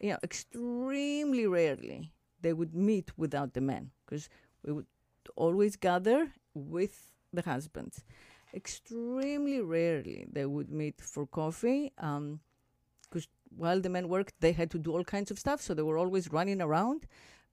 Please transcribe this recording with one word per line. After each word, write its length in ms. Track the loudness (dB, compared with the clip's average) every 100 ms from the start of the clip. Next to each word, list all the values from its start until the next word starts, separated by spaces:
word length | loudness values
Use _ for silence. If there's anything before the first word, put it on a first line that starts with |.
you 80 | -2
know, 60 | -2
extremely 1200 | -4 -8 -10 -8 -4 -2 -2 0 0 0 2 4 4
rarely 640 | 6 4 2 -6 -10 -12 _ _ _
they 140 | 0
would 200 | 0 0
meet 360 | 2 4 4 0 -4
without 340 | -2 0 -2
the 80 | 0
man, 300 | 0 -2 -6 _ -10
'cause 240 | -10 -10 -20 _ _
we 80 | -8
would 140 | -6 -8 _ _ _ -12 2
always 400 | 4 6 4 4
gather 560 | 2 4 6 4 4 -4 _
with 580 | -12 -6 -2 -2 -4 -20 _ _
the 120 | -6
husbands. 600 | -2 -4 -4 -10 -12 -14 -20 -20 -20 -20 _
Extremely 1040 | -14 -12 -14 -10 -8 -4 -2 -2 0 0 0
rarely 680 | 2 2 4 2 -2 -10 -8
they 140 | -4 -2
would 240 | -2 -4
meet 300 | -4 -4 -6
for 240 | -10 -8 -6
coffee, 680 | -2 -2 0 2 2 0 -6
um, 420 | -4 -4 -4 -8 _ _ _ _ _ _ -10
'cause 180 | -10 -10 _ -20
while 260 | -4 0 0
the 100 | 0
men 180 | -2 0
worked, 260 | -2 -2 2
they 120 | 2
had 180 | 4 0
to 80 | -2
do 140 | -2
all 120 | -2
kinds 260 | -2 -4 -4
of 80 | -4
stuff, 220 | -2 -2
so 140 | -2
they 80 | 0
were 160 | 2 2
always 340 | 2 0 0
running 300 | 0 0 0
around. 440 | 2 2 2 -2 -6 -20 -20 -20 _